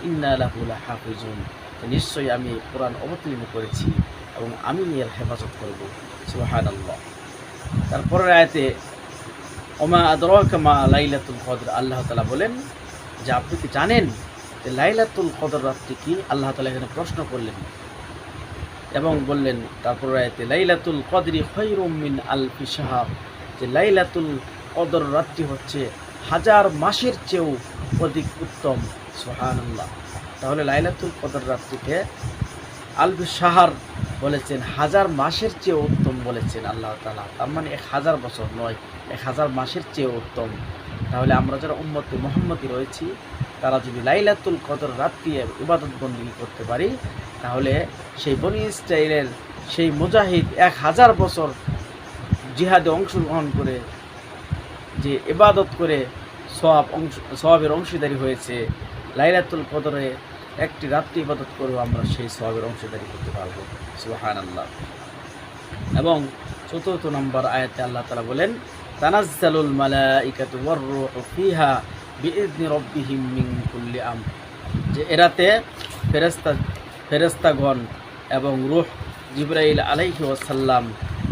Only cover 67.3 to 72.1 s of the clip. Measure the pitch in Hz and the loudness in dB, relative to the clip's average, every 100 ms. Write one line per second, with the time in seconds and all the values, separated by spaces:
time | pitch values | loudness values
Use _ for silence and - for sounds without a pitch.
67.3 | 131 127 127 127 - 123 123 120 120 117 | 0 0 0 -2 -4 -4 -4 -6 -6 -4
68.3 | 131 196 233 - - - - 151 202 185 | 0 0 -2 -12 -16 -16 -2 2 4 2
69.3 | - 175 156 151 135 135 139 135 135 131 | 2 4 4 4 4 4 4 6 6 4
70.3 | 131 131 127 143 160 135 139 131 127 117 | -2 -4 -4 -2 -2 -2 -2 -4 -6 -6
71.3 | - 190 165 147 127 - - - | 0 2 4 4 4 -2 -12 -14